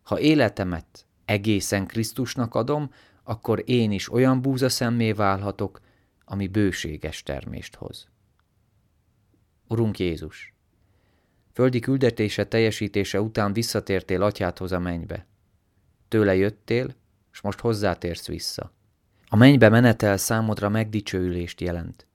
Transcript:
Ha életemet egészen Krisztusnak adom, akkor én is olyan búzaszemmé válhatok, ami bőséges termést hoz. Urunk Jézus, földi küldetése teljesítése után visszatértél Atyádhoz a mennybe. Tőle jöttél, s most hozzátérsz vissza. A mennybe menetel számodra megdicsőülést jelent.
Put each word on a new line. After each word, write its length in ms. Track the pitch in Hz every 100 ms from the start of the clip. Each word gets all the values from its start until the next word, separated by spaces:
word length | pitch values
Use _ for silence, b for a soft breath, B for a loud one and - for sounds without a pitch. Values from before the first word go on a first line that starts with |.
Ha 180 | - 95
életemet 840 | 147 156 110 - 92 85 - - _ _ -
egészen 640 | 107 107 101 - 101 95
Krisztusnak 680 | 113 113 - 123 - 117 120
adom, 360 | 120 147 143 b b b
akkor 400 | - 110 - 107 -
én 260 | 123 110
is 200 | 98 -
olyan 300 | 120 131 131
búzaszemmé 720 | 135 131 131 - 120 120 113
válhatok, 720 | 107 101 95 101 95 98 - _ _ _ _ _
ami 220 | 98 95
bőséges 760 | 104 101 85 82 76 78 -
termést 520 | - 69 - - - -
hoz. 320 | - - - _ _ _ _ _ _ _ _ _ _ _ _ _ _ _ _
Urunk 320 | 113 110 98
Jézus, 540 | 90 82 80 - - _ _ _ _ _ _ _ _ _ _
földi 260 | - 127 123
küldetése 680 | 123 135 127 - 107 - 98
teljesítése 760 | 113 113 - 104 104 98 98
után 320 | 110 110 101
visszatértél 680 | 101 117 110 - 95 - 92
Atyádhoz 500 | 101 - 90 - 92
a 80 | 90
mennybe. 480 | 87 85 82 90 - _ _ _ _ _ _ _ _
Tőle 280 | 113 101 95
jöttél, 600 | 98 110 - 117 131 - _ _ _
s 100 | -
most 180 | 101 -
hozzátérsz 680 | 117 107 101 85 87 85 -
vissza. 460 | 78 - - - _ _ _ _ _ _
A 80 | 110
mennybe 340 | 127 139 110
menetel 480 | 113 123 107 107 98
számodra 520 | - 113 110 104 104
megdicsőülést 920 | 110 107 107 - 98 90 87 87 -
jelent. 460 | 87 85 85 87 _